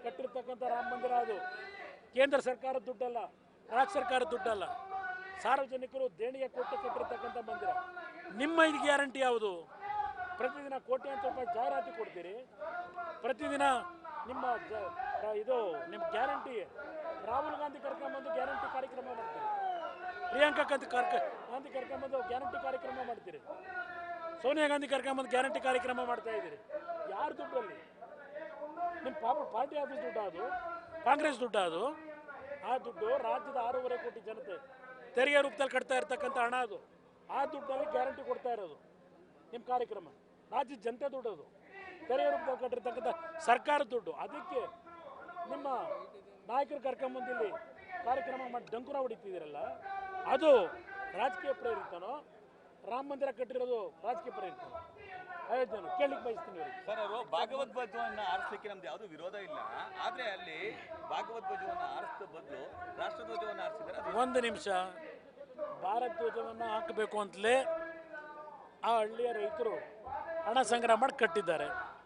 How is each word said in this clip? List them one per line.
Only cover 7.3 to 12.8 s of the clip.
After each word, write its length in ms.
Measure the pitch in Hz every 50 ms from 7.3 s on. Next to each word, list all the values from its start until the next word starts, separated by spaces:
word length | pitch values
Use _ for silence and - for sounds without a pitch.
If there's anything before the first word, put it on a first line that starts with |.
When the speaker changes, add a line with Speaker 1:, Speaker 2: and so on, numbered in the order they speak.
| - 370 - -
Speaker 1:
ಮಂದಿರ. 220 | - 359 415 370 359 370 370 359 - 359 339 349 349 339 349 349 233 208
ನಿಮ್ಮ 160 | 269 302 330 330 320 320
ಐದು 120 | 294 277 269
ಗ್ಯಾರಂಟಿ 340 | 285 285 277 277 269 226 269 262
ಯಾವುದು? 260 | 254 240 233 214 202 185 170 156 - - - - 403 - - - - - - - - - -
ಪ್ರತಿದಿನ 360 | 226 262 285 285 285 277 269 254 -
ಕೋಟ್ಯಾಂತರ 400 | 233 254 262 262 277 277 269 - 254
ರೂಪಾಯಿ 160 | 247 262 247 233 220
ಜಾಹೀರಾತು 360 | 214 247 277 277 262 - 339 339
ಕೊಡ್ತೀರಿ, 380 | - - - - 180 170 175 196 240 262 247 - 302 302 320 349 349